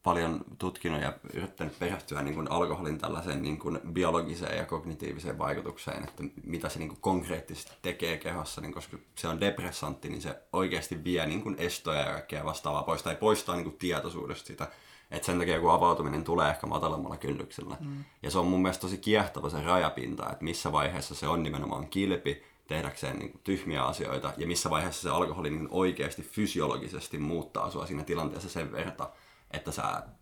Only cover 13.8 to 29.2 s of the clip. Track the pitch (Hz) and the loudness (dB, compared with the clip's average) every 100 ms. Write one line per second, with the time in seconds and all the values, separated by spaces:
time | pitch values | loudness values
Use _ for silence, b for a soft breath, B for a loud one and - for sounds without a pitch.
13.8 | 90 78 80 85 - 78 - 65 - B | 0 0 -2 -4 -6 -6 -10 -8 -8 B
14.8 | B B B 76 - 87 85 82 85 82 | B B B -4 0 2 4 6 8 8
15.8 | 85 80 76 73 80 85 73 73 76 78 | 8 6 2 0 2 4 4 2 0 2
16.8 | 82 76 - - 71 71 - - - - | 2 0 -2 -4 -2 -4 -6 -10 -10 -8
17.8 | 147 139 143 _ - 92 87 92 92 92 | -8 -8 -10 _ 0 2 4 6 4 2
18.8 | 92 95 104 107 101 - 76 80 78 90 | -4 -2 4 4 4 -2 -2 -2 4 4
19.8 | 80 64 64 - - - 78 85 - 73 | 4 0 -4 -4 -4 -4 -4 -2 2 4
20.8 | 76 82 - 73 73 85 76 73 71 73 | 4 0 -6 -2 2 2 2 -2 -2 -4
21.8 | 78 95 98 90 - 73 B B - 78 | -2 2 2 2 0 -4 B B -4 -2
22.8 | 69 - 65 - - - - 95 90 73 | -2 -4 -4 -4 -8 -8 -2 0 2 2
23.8 | 64 - 65 69 73 - 82 87 - 78 | 2 0 -2 -2 -2 -2 0 2 2 2
24.8 | 87 - 87 82 85 82 76 78 76 92 | 2 -2 0 4 2 2 -2 -2 0 4
25.8 | 92 87 71 - - - 104 87 71 60 | 4 4 -2 -4 -6 0 2 2 2 0
26.8 | - 73 - 76 76 82 78 - - - | -4 -8 -6 -2 0 0 -2 -2 -2 -2
27.8 | 82 73 76 85 76 - 92 85 73 62 | -4 -4 -2 0 0 -4 -6 -4 -4 -4
28.8 | 85 - - B | -4 -4 -8 B